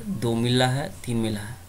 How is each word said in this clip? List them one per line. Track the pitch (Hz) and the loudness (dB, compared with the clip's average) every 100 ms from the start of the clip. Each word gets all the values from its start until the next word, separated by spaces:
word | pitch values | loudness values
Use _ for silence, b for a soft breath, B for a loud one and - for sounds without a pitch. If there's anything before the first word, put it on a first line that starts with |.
| 202 | -4
दो | 147 117 113 | -2 0 2
मिला | 120 127 127 | 4 4 4
है, | 131 - - | 2 -2 -6
तीन | - 117 | -2 0
मिला | 110 104 | 0 -2
है। | 107 - | -6 -12